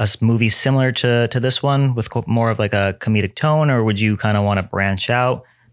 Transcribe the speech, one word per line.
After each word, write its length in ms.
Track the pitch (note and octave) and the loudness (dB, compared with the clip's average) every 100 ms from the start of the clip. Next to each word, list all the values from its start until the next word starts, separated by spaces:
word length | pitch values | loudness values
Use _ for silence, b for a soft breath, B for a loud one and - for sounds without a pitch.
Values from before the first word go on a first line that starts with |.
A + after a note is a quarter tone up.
a 20 | |
s-, 180 | G#2+ - | -2 0
movie 280 | A2+ A#2 A2+ | 0 2 2
similar 420 | - C#3 C3+ C3 | 2 2 2 0
to, 380 | A#2+ B2 A#2+ A#2 | 0 0 2 0
to 100 | B2+ | 0
this 240 | B2+ - | -2 -2
one 320 | C#3 C#3 C#3 | 0 0 0
with 160 | A#2+ G#2+ | 0 -4
co-, 140 | B2 A2+ | -4 -2
more 240 | A#2 A#2 | 0 0
of, 80 | G#2+ | 0
like, 140 | G#2 | 0
a 240 | G#2 G2 F#2+ | 0 -2 -2
comedic 380 | - G#2+ G2 - | -2 0 0 -2
tone, 340 | D#3 D#3 D3+ | 0 2 2
or 140 | B2+ | 2
would 160 | A2 G2+ | 0 0
you 160 | G#2+ G#2 | 0 0
kinda 260 | A2 G#2 | 0 0
wanna 220 | G2+ G2 | 0 0
branch 440 | F#2+ G2 G2 F#2+ - | -2 -2 -2 -2 -2
out, 340 | A#2+ B2+ B2 b b b | 0 0 -2 b b b